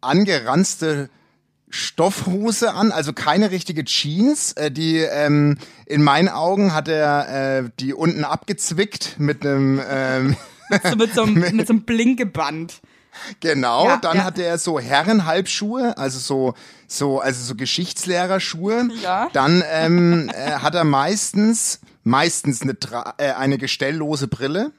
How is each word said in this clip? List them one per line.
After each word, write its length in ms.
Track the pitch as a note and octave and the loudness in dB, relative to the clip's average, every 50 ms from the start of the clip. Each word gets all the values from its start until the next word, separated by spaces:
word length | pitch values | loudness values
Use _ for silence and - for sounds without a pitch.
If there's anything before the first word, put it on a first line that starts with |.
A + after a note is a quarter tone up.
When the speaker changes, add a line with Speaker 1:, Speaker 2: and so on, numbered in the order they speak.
Speaker 1:
angeranzte 1080 | - B2+ C#3+ F3+ G#3 G3 F3+ C#3+ A2+ A#2 C3 D#3+ F#3+ - - - D#3+ D#3+ D3+ C#3+ C#3 B2+ _ _ _ _ _ _ _ _ _ _ _ _ | 0 2 2 2 4 4 2 0 0 0 2 2 2 0 -2 -4 -2 -2 -2 -2 -4 -8 _ _ _ _ _ _ _ _ _ _ _ _
Stoffhose 1040 | - - - - _ - D#3+ F#3+ G3 - - F#3+ F3+ G3 G#3 A#3 G#3+ - A#3 A3+ - | -10 -8 -8 -8 _ 0 0 0 0 -2 -4 -2 -2 -2 0 -2 0 0 0 0 2
an, 180 | F3 G#3 A3 | 2 2 2
also 220 | F#3 D#3 D3+ C#3+ C#3 | 2 0 -4 -4 -6
keine 380 | - - D3+ D3+ F#3+ G#3+ G#3 | -4 0 2 2 4 2 2
richtige 320 | F#3 F#3 - - E3+ D#3 C#3+ | 0 -4 -6 -6 -6 -6 -4
Jeans. 680 | - - - - D3 D3+ F3+ A3 C4+ D4+ D4 - - - | -2 -2 -2 -2 -2 0 2 2 2 2 0 -2 -6 -4
Äh, 180 | - D3+ D3+ | -4 -4 -4
die, 260 | C3 D3 D#3+ D#3+ D#3+ D#3+ | -2 -2 -2 0 2 0
ähm, 600 | D#3+ - - C#3+ D3 D3 D3 D3 D3 D3 D3 C#3+ - - - - - | 0 0 0 0 2 4 4 4 4 4 2 0 -4 -20 -20 -20 -10
in 180 | - D3 D3 D3+ | -2 2 4 4
meinen 260 | C#3+ C#3 D3+ F3 F#3+ | 6 6 4 4 2
Augen 440 | - C3 D#3+ F3 G3 G3+ G#3 G3 D#3 | 0 0 0 0 2 2 2 2 2
hat 140 | D#3 D3 D#3 | 0 -2 0
er, 720 | D#3+ D#3 D3+ D3 D3 C#3+ C#3 - B2+ C#3 C3+ C3+ C3+ C3+ | 0 2 2 2 2 2 0 -2 -4 -4 -2 0 -2 -2
äh, 100 | B2+ A#2 - - | -2 -4 -8 -8
die 140 | C3 C3+ C#3 | -6 -6 -4
unten 300 | - D#3+ E3+ E3+ - D3+ | 0 0 0 0 0 -2
abgezwickt 920 | C3 D3+ - - - G3+ - - - E3 D#3 G#3 G#3 - - - - - - | -4 -4 -4 -4 -6 -6 -4 -4 -4 -2 -2 -2 -2 -2 -10 -10 -10 -4 -2
mit 260 | D3 C#3+ C#3+ - - | 0 0 0 0 0
einem, 360 | C#3+ C#3 C#3 C#3 C3+ C3+ C3+ C3+ B2 | 0 2 2 2 2 2 0 -2 -4
ähm, 460 | C#3 C3+ C3+ C3 C3 C3 C3 C3+ C3+ - - - - - - G5+ | -4 -2 -2 0 0 0 2 0 0 -2 -4 -20 -20 -20 -6 -2
<laughs> 140 | - - - | -2 0 0
Speaker 2:
So 120 | F#3 A#3+ G#3+ | 0 2 2
mit 160 | A3+ A3 A3+ | 0 2 2
so 100 | B3+ A3 | 0 2
einem, 100 | G#3+ G#3+ | 4 4
Speaker 1:
mit 180 | E3+ F3 F3+ F#3+ | 4 2 2 0
Speaker 2:
mit 140 | A3 G#3+ - | 0 2 2
so 60 | A3+ | 2
einem 100 | A3 - | 0 2
Blinkeband. 1000 | - A#3 A3+ A#3 B3 C4 B3 B3+ G3 - F3 D#3 C#3+ D3+ D#3+ E3 E3+ - - - _ _ _ _ _ _ - - - G#3 _ | 0 0 2 2 2 2 2 -2 -4 -2 -4 -4 -4 -4 -6 -10 -12 -14 -20 -20 _ _ _ _ _ _ -18 -18 -18 -16 _
Speaker 1:
Genau, 460 | - E3 D3+ C#3 B2+ B2 A#2 B2+ E3+ A#3 | -2 0 0 2 2 2 4 4 4 4
Speaker 2:
Ja, 100 | C4+ A#3+ | 4 2
Speaker 1:
dann 200 | - E3+ E3 F#3 | 2 2 2 2
Speaker 2:
ja. 60 | G3 | 2
Speaker 1:
hatte 180 | F#3 F3 - F3+ | 0 -2 -4 -2
er 140 | E3+ E3+ E3+ | -2 -2 -2
so 200 | - F3+ E3 D3 | -2 -2 -2 -4
Herrenhalbschuhe, 1200 | A#2+ A#2 C#3 C#3 D#3+ F#3+ A3+ G#3+ F3 D#3+ D#3+ F3+ F#3+ - - - G#3 G#3 A#3 C4 B3 A#3 - - | -2 2 2 2 4 4 2 2 2 2 0 0 0 -2 -4 -4 -4 -4 -2 -2 -2 -2 -2 -2
also 220 | C3+ C3+ B2+ C3 | -4 -6 -4 -6
so, 340 | B2+ - C#3+ C3+ C3 C3 C3 - - - - - _ _ | -6 -2 -2 0 0 0 -2 -4 -14 -20 -20 -20 _ _
so, 320 | - - C#3+ C#3+ C3+ C3+ | -6 -2 0 0 0 0
also 240 | B2 C3+ C3 B2 B2 | 0 -2 -2 -2 -6
so 120 | A#2+ C3 | -8 -6
Geschichtslehrerschuhe. 1300 | G#2+ C3 B2 - - F3+ F3+ - - - F3+ F3+ E3+ F3+ F3+ F#3+ F#3+ F#3 - - D#3+ F3 G3+ A3 A#3 B3 A#3+ - A#3 | -6 -4 -4 -4 -4 -4 -6 -6 -8 -4 -2 -2 0 0 0 0 -2 -2 -4 -8 -6 -4 -2 0 0 0 -2 -4 -4
Speaker 2:
Ja. 260 | G3+ F3+ F3+ G3 A#3 E4+ - | -4 -2 -2 -2 -2 -2 0
Speaker 1:
Dann, 300 | C#3+ C3 C#3+ E3+ F3+ E3+ D3+ | 2 4 4 4 4 2 2
ähm, 580 | D#3+ D#3+ D#3+ D#3+ F3 F3 F3 E3+ E3+ E3+ D3+ A2+ | 0 0 2 4 4 4 4 4 4 2 0 -2
Speaker 2:
<laughs> 60 | - | -8
Speaker 1:
äh, 160 | - C3 D3+ D3+ C3+ | -6 -6 -4 -4 -2
hat 160 | B2+ D3+ D#3 | -2 -2 0
er 80 | F3 E3 | 2 2
meistens, 960 | D3+ C#3+ C3+ C#3 D#3+ G#3 G#3 - - - F#3+ G#3 A3 A3+ A3 - - - - - _ _ _ _ | 2 2 2 2 0 0 -2 -4 -2 0 2 2 2 2 0 -2 -4 -6 -8 -12 _ _ _ _
meistens 580 | A2 A#2+ C3+ D#3 E3+ D#3+ - - D3 C3 A#2 | 2 2 4 2 2 0 -2 -2 -2 -4 -2
eine 120 | - C3+ B2+ | -2 -4 -4
Tra-, 400 | - - C3 A#2 A#2+ - - A2 - | -4 -8 -8 -8 -8 -8 -10 -6 -4
äh, 140 | C#3+ C#3 B2+ | -2 -2 -2
eine 240 | - C3+ C#3 C#3 B2 | 0 0 0 0 0
gestelllose 680 | B2 B2+ - - C#3+ C3+ D3+ D#3+ D3+ D3 D#3 C#3+ C#3 B2 | -2 -6 -4 -2 -2 -4 -2 -4 -4 -4 -2 -4 -2 -4
Brille. 440 | - - B2+ C3+ D3+ F#3 A3+ D4+ - | -4 -4 -4 -4 -2 -2 -4 -4 -6